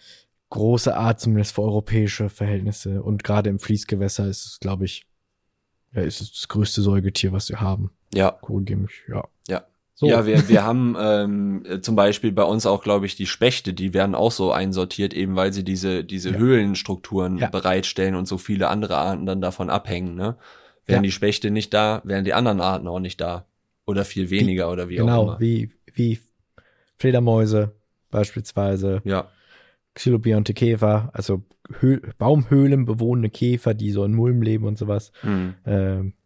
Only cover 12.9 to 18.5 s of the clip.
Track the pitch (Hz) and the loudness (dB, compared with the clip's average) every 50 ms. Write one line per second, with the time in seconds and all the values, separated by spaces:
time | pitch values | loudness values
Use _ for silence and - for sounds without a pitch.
12.9 | 104 101 98 98 - - 95 90 - - - 127 127 - - 101 90 87 92 95 | 0 2 0 -2 -6 -6 -6 -6 -2 2 2 2 2 0 -4 -6 -6 -4 -4 -2
13.9 | 90 95 95 101 95 - 98 117 117 - 98 92 62 69 95 95 95 95 90 90 | 2 2 2 2 2 2 2 2 2 2 0 0 2 0 0 -2 0 -2 -2 -4
14.9 | - - 101 98 - 78 95 95 95 92 95 98 98 101 92 92 95 92 92 95 | -4 -4 -4 -4 -2 -2 -2 -2 0 0 0 0 0 -2 -4 -2 -2 -2 -2 -2
15.9 | 92 90 78 - 95 95 87 92 92 98 113 127 131 117 104 101 98 90 - - | -2 -2 -4 -6 -8 -6 -4 -4 0 2 4 4 4 4 4 2 0 -2 -4 -8
16.9 | 98 87 - - - 95 92 90 92 87 - 87 90 95 90 92 92 95 92 - | -8 -8 -8 -4 -2 -2 0 0 0 -2 -2 -2 -2 -2 0 0 0 0 0 -2
17.9 | - - 95 95 95 90 92 92 98 92 - - | -2 -2 -2 0 0 -2 -4 -4 -6 -8 -6 -4